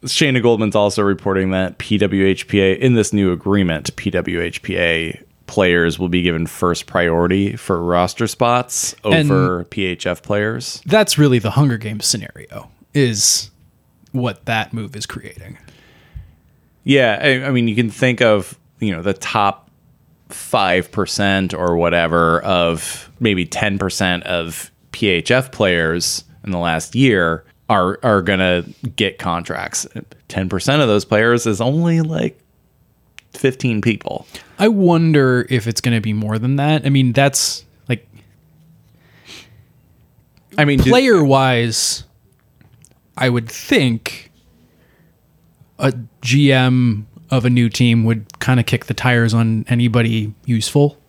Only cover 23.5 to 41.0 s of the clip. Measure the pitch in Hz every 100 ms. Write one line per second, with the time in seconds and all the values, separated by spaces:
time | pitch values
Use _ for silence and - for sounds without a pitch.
23.5 | - 107 98 95 - 95 87 - 87 82
24.5 | 82 - _ _ - 104 87 82 123 131
25.5 | - 101 87 82 85 85 - - - -
26.5 | 90 85 80 - 117 135 101 85 82 -
27.5 | _ _ 107 90 101 127 101 90 95 92
28.5 | 90 85 - - - 98 - - 85 87
29.5 | - - - - - - - _ - 95
30.5 | 95 - 143 135 104 - 107 113 120 117
31.5 | 98 113 151 170 165 156 160 - - _
32.5 | _ _ _ _ _ _ - _ - 135
33.5 | 123 131 110 107 107 - - - - -
34.5 | - 202 208 180 170 165 151 131 123 120
35.5 | 127 110 110 123 117 107 107 107 110 120
36.5 | 139 143 156 139 139 127 117 139 139 -
37.5 | - - _ _ 120 _ - _ _ _
38.5 | _ _ _ _ _ _ _ - - -
39.5 | _ _ _ _ _ _ _ _ _ _
40.5 | - 147 139 131 247